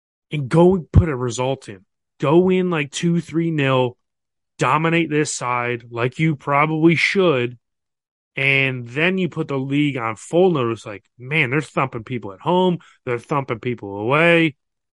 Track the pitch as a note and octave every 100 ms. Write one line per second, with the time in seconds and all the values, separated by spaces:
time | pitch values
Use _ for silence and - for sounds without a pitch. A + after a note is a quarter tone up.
0 | _ _ _ D3+ B2+ D#3+ F3 F#3+ C#3 -
1 | F3 C3 B2 A2+ B2+ C3+ - F#2+ _ _
2 | _ _ C#3+ E3 F#3 F#3 F3+ E3 C#3+ -
3 | E3+ E3+ - D3+ E3 D#3 C#3 C3 B2+ -
4 | _ _ _ _ _ - B2+ C#3+ E3 E3
5 | D#3+ D3 D3 - B2+ B2 A#2+ A#2+ A#2 A#2+
6 | A#2+ - D#3+ C#3+ - C#3+ D#3 D#3 E3 E3
7 | - G3+ F3+ C3 B2 B2 _ _ _ _
8 | _ _ _ - C3+ C3+ C3+ C3 A#2+ B2+
9 | E3+ F#3+ F3 D#3+ D#3 C#3 C3+ C#3 D3 C3
10 | A2+ A2 - E3 F#3+ D#3 A#2 A2+ A#2 G2
11 | - _ B2+ D#3 C3 C#3+ - - C3+ A#2+
12 | G#2+ B2 G#2 F#2+ D3+ F3+ F#3 F3 - _
13 | - A#2+ - D3 C3+ A#2 B2+ A2+ G2+ G2
14 | A2 C#3+ E3+ E3+ E3 - _ _ _